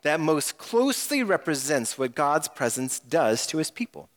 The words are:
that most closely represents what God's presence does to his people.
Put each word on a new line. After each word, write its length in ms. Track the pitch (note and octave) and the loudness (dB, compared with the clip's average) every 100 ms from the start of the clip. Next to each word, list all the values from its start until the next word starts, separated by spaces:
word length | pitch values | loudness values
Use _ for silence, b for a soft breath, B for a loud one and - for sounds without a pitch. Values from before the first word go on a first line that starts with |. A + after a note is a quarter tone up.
that 180 | D3 D#3 | 0 2
most 380 | D#3 D#3 - - | 2 2 0 -8
closely 640 | - A3+ C4 B3+ - C#4+ | -2 2 2 0 -2 -2
represents 760 | A3+ F3 - C#3+ C3 D3 A#2 - | 2 0 0 -2 0 0 -2 -2
what 160 | C3 | -4
God's 320 | A#2+ C#3+ D3+ - | 0 0 0 -2
presence 500 | - B2 B2+ C3 - | -2 -2 -2 -4 -6
does 480 | - E3 B2 A#2 - | -2 2 2 2 0
to 100 | D#3 | -4
his 140 | D#3 | -4
people. 400 | - A#3+ - - | -6 -10 -10 -20